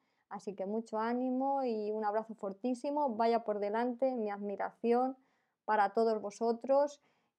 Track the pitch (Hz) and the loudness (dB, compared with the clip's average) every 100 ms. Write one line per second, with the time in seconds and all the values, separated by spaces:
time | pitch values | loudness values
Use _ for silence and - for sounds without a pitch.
0 | _ _ - 202 208 196 190 220 226 214 | _ _ -14 -12 -8 -6 -4 -4 -4 -2
1 | 220 247 254 254 269 277 262 220 208 214 | -2 0 0 0 0 0 0 -2 -2 -2
2 | 208 214 220 214 196 196 247 247 294 294 | 0 -2 -2 -8 -10 -4 -4 -2 -2 0
3 | 285 214 233 233 226 208 202 220 247 240 | 0 2 2 2 0 -2 0 0 -2 0
4 | 262 254 208 202 202 196 190 - 226 233 | 0 0 -4 -4 -6 -4 -6 -2 2 2
5 | 262 269 _ _ _ _ - 214 196 220 | 2 -4 _ _ _ _ 0 2 2 4
6 | 226 214 202 - 233 233 254 277 285 - | 2 2 -4 -2 0 0 2 4 4 -2
7 | _ _ _ | _ _ _